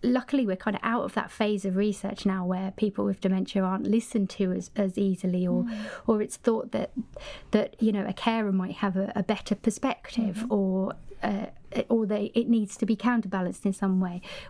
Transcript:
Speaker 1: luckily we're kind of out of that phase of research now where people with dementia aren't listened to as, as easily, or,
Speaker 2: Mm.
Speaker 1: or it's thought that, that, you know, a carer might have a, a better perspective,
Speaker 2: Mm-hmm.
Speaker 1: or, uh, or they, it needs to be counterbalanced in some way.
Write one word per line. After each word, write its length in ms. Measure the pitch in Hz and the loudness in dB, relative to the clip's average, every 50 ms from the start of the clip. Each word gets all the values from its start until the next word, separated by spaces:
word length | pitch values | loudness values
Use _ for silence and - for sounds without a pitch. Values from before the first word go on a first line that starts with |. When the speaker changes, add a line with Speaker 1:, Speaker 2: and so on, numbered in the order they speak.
| - | 0
Speaker 1:
luckily 420 | 240 247 262 247 - - 277 254 | 2 2 2 0 0 0 2 2
we're 80 | 208 185 | 2 0
kind 200 | 185 - - 202 | -2 -2 -2 -2
of 60 | - - | -2 -2
out 180 | 220 226 240 - | 0 0 0 -2
of 120 | - - | -2 -2
that 160 | - - - | -4 -4 -4
phase 340 | - - 226 208 214 202 - | -2 -2 0 0 0 0 0
of 120 | 196 185 | 0 2
research 500 | 190 202 214 196 - - 196 202 - - | 2 2 2 0 0 -4 -6 -4 -2 0
now 180 | 202 190 190 180 | 0 0 0 0
where 260 | 180 185 185 190 190 190 | 0 -2 -2 -2 -4 -2
people 340 | - - 208 196 - 202 | 0 0 0 0 0 0
with 160 | 202 196 - - | 0 0 0 2
dementia 400 | 190 190 190 190 - - 202 185 | 2 2 2 0 0 2 2 2
aren't 240 | 185 190 190 - | 2 2 0 0
listened 420 | 196 208 233 226 - - 226 196 185 | 2 2 2 2 2 0 0 0 0
to 220 | - - 202 185 180 | 0 0 0 0 0
as, 180 | 185 185 - - | -2 -4 -4 -2
as 220 | - 208 190 185 - | -2 0 0 0 2
easily, 480 | 202 196 185 180 - 190 180 180 180 | 2 2 2 0 0 0 0 2 2
or, 180 | 180 175 180 240 | 2 2 2 0
Speaker 2:
Mm. 200 | 233 226 214 214 214 - - - | 0 -2 -6 -8 -10 -12 -4 0
Speaker 1:
or 140 | - 233 214 | 2 2 2
it's 160 | 208 - - | 2 -2 -6
thought 360 | - - - 226 220 - - - | -2 2 2 2 2 0 -2 -4
that, 180 | - - - - - - - - - - - - - - - - | -4 -4 -4 -6 -8 -8 -8 -10 -16 -14 -14 -14 -14 -4 0 2
that, 220 | 214 214 - - - 220 | 2 2 0 -2 0 2
you 80 | 220 | 2
know, 140 | 208 208 - | 2 2 0
a 60 | - 185 | -2 -4
carer 400 | - - - 226 226 214 202 196 | -4 -2 0 0 0 0 2 2
might 240 | 190 185 190 175 | 0 0 -2 -4
have 220 | - - 196 185 190 | -2 -2 0 0 0
a, 120 | 190 202 - | -2 -2 -2
a 60 | 208 190 | -2 0
better 320 | - 214 196 - - 202 | 0 -2 -2 -2 -2 -2
perspective, 840 | - - 226 - - - 262 - - - - - - 226 208 175 | 0 0 0 0 0 0 -2 -2 -2 -6 -8 -4 -2 -2 0 -2
Speaker 2:
Mm-hmm. 160 | 208 226 247 226 | -4 -4 0 0
Speaker 1:
or, 400 | 208 196 190 185 190 190 202 - - - - - - - | 2 2 2 2 0 0 -2 -4 -8 -10 -14 -10 -6 -4
uh, 240 | - 208 196 - - - - - - - 240 - - | -2 -2 -2 -4 -6 -10 -14 -16 -8 -4 -4 0 2
or 160 | 233 226 220 | 2 2 2
they, 220 | 190 214 208 202 - - | 2 0 -2 -2 -2 0
it 120 | 233 233 - | 0 2 4
needs 280 | 233 226 214 190 - | 4 2 2 0 -4
to 100 | - - | -2 0
be 100 | 196 226 | 0 2
counterbalanced 680 | 202 - 240 247 233 220 190 - 190 185 180 185 - - | 2 2 2 2 2 2 0 -2 -2 -2 -2 -2 -2 0
in 80 | 202 190 | -2 0
some 260 | - - 196 185 185 | 0 2 2 4 4
way. 220 | 185 180 175 180 - - - - - - | 2 0 -2 -6 -10 -12 -12 -14 -6 0